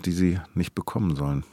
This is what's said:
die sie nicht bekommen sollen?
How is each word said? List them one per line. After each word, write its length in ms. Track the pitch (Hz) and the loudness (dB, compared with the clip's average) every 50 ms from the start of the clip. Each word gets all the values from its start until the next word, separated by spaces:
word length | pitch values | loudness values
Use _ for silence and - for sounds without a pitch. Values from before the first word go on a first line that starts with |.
| - | 0
die 60 | 92 | 0
sie 280 | 85 87 92 90 87 95 82 - - | 2 4 4 4 4 2 -2 -4 -2
nicht 180 | 92 85 - - | -2 -2 -2 -4
bekommen 420 | - - - - - 107 87 76 | -6 -6 -4 -2 0 0 0 0
sollen? 280 | 69 71 71 71 69 - - | 0 0 0 0 -2 -4 -6